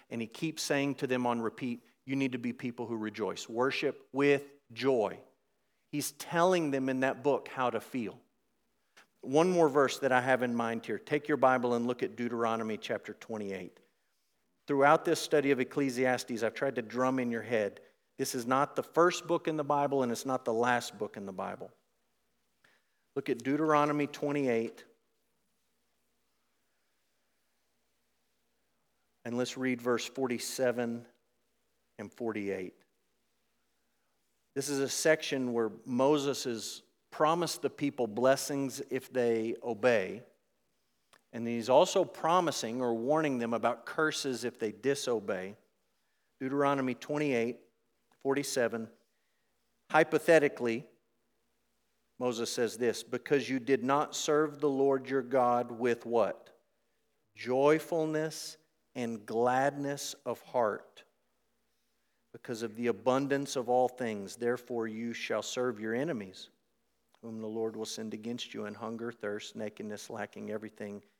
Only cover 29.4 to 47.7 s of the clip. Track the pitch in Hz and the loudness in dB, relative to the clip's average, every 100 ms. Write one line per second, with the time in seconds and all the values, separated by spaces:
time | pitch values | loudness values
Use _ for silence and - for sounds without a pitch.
29.4 | 123 131 131 123 123 117 - - 127 120 | -4 -2 -2 0 0 0 0 -4 -2 -2
30.4 | - - 127 117 117 117 117 _ _ _ | -4 0 0 0 -4 -6 -12 _ _ _
31.4 | _ _ _ _ _ - 104 - 117 107 | _ _ _ _ _ -14 -14 -8 -6 -4
32.4 | 98 95 92 - _ _ _ _ _ _ | -4 -4 -6 -14 _ _ _ _ _ _
33.4 | _ _ _ _ _ _ _ _ _ _ | _ _ _ _ _ _ _ _ _ _
34.4 | _ 139 135 139 131 - 160 156 - 135 | _ -8 -4 -2 -2 2 4 2 0 -2
35.4 | 123 117 110 107 135 123 135 151 139 127 | -2 0 -2 -4 -4 2 4 4 2 -4
36.4 | 131 113 - - - _ _ - 151 170 | -4 -6 -8 -12 -18 _ _ 0 2 2
37.4 | 160 - 135 - 143 131 113 107 127 135 | -2 -2 -6 -2 -4 -2 -2 4 4 4
38.4 | - 139 135 117 - 127 - 127 120 113 | 0 -2 -4 -6 -6 -6 -4 0 2 2
39.4 | 113 - 120 107 123 110 92 101 - _ | 0 -4 -6 0 4 4 2 -8 -14 _
40.4 | _ _ _ _ _ _ _ _ _ 117 | _ _ _ _ _ _ _ _ _ -8
41.4 | 117 117 113 135 180 196 170 - 165 180 | -4 -2 4 6 6 2 0 -2 2 4
42.4 | 165 - 113 123 123 117 123 156 151 127 | 2 -2 -4 -2 -2 -2 2 2 2 0
43.4 | 117 117 117 120 - - 156 147 139 117 | -2 0 0 -2 -6 0 0 0 -4 -4
44.4 | 120 - 110 - 135 139 131 113 101 95 | -6 -4 -6 -2 -2 0 0 -2 -2 -6
45.4 | 95 110 _ _ _ _ _ _ _ _ | -6 -12 _ _ _ _ _ _ _ _
46.4 | 135 143 143 139 127 120 - 147 151 120 | -4 2 2 2 0 -4 -4 -2 2 2
47.4 | 117 - _ | 0 -4 _